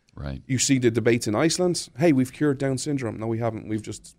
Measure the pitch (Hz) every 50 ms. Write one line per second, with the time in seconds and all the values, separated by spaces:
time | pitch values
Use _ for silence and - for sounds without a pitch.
0 | _ _ - - 71 71 69 - - - 135 120 - - 139 131 123 120 113 117
1 | 107 120 120 120 - 113 104 113 151 165 160 - 180 180 170 170 - - - 120
2 | 160 175 143 127 127 127 - - 151 147 139 127 139 135 135 123 - 151 147 135
3 | 127 110 - - 107 113 113 113 117 113 110 104 - 95 107 107 107 - - -
4 | - - -